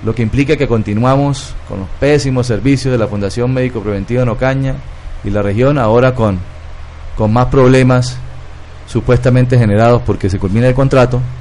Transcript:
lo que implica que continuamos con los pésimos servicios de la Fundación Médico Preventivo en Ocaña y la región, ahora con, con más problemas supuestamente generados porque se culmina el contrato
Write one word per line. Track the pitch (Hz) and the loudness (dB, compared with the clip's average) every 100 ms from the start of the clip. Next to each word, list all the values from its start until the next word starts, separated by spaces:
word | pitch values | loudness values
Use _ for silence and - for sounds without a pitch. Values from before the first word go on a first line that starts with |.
lo | 104 | -4
que | 113 | -2
implica | 113 120 139 151 | -2 0 0 0
que | 135 | 0
continuamos | 117 107 104 120 139 143 139 - - - | -2 0 0 2 2 0 -2 -6 -12 -10
con | 98 | -10
los | 92 - | -8 -2
pésimos | 139 147 135 127 120 | 2 2 0 -2 0
servicios | 107 117 139 127 | 0 2 0 0
de | 127 | 0
la | 104 | 0
Fundación | 101 98 104 120 | -2 -4 -2 -2
Médico | 131 127 117 | 0 -2 -2
Preventivo | 98 101 95 120 | -4 -4 -2 0
en | 123 | 0
Ocaña | 107 127 135 131 135 - - - - | 0 0 0 -2 -6 -10 -14 -12 -10
y | 104 | -4
la | 101 | -2
región, | 101 101 127 147 | 0 2 2 2
ahora | 113 113 127 123 | 2 4 2 2
con, | 110 95 90 - - - - - - - | 0 0 -6 -14 -16 -14 -16 -14 -12 -4
con | 107 | 0
más | 113 123 | 2 2
problemas | 131 127 131 131 127 123 - - - - - - - - | 4 6 6 4 2 0 -4 -10 -14 -14 -16 -18 -18 -6
supuestamente | 117 107 123 135 123 123 127 | -6 2 2 4 2 4 4
generados | 113 101 117 120 | 4 4 4 4
porque | 120 95 101 | 2 0 0
se | 95 | -2
culmina | 95 104 127 | 0 2 2
el | |
contrato | 127 135 135 120 123 127 - | 2 2 4 4 2 -4 -6